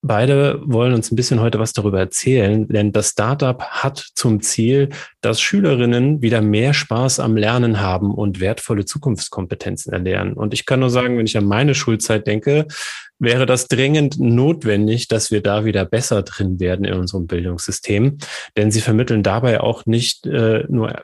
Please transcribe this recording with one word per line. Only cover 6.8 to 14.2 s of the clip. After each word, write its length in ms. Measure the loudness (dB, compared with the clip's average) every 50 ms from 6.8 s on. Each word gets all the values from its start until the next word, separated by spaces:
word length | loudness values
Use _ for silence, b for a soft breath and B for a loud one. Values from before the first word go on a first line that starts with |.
| -2 -2 -2 0 0 0 0 0
am 160 | 0 0 2
Lernen 460 | 2 2 2 2 2 2 2 2 0
haben 320 | 0 0 0 0 0 -2 -2
und 260 | -2 -4 -4 -4 -2
wertvolle 460 | -2 -2 -2 -4 -4 -4 -2 -2 -2
Zukunftskompetenzen 1040 | -4 -6 -6 -2 -2 -4 -2 -6 -10 -8 -8 -6 -6 -8 -8 -8 -8 -8 -8 -8 -6
erlernen. 420 | -6 -4 -2 -2 -2 -2 -2 -4 -4
Und 200 | -4 -4 -4 -4
ich 120 | -4 -2
kann 140 | 0 0 2
nur 100 | 2 2
sagen, 280 | 2 0 0 0 0 0
wenn 80 | 0
ich 120 | 0 0 0
an 80 | 0
meine 300 | 2 2 2 2 2 2
Schulzeit 520 | 0 0 0 0 0 0 0 -2 0 0 -2
denke, 400 | -4 -2 0 2 2 2 0 -2 -6 B B B B B B B B _
wäre 240 | 0 2 2 2 4
das 220 | 2 2 0 2 -2
dringend 500 | 0 2 2 2 4 4 2 2 0
notwendig, 920 | 0